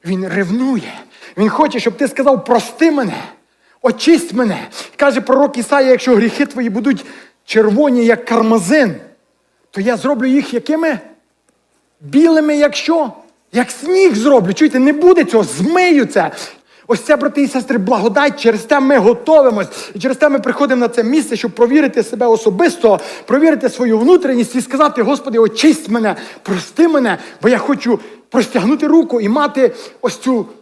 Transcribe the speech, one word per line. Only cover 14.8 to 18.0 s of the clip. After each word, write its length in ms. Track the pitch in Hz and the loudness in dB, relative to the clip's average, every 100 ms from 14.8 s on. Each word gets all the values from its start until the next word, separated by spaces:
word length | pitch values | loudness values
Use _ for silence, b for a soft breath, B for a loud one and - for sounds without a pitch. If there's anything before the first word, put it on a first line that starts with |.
| 269 | 2
буде 320 | 302 349 349 | 4 4 4
цього, 200 | 302 226 | 4 0
змию 640 | 202 127 190 349 359 302 226 | 0 -2 -2 0 2 2 2
це. 240 | - 165 - - - b b b | 0 -2 -6 -16 -18 b b b
Ось 140 | 233 | -4
це, 160 | - 294 | 0 0
брати 260 | 294 294 | 0 -2
і 60 | 277 | -2
сестри, 300 | 262 - - | -2 -4 -4
благодать, 640 | 190 233 | 0 0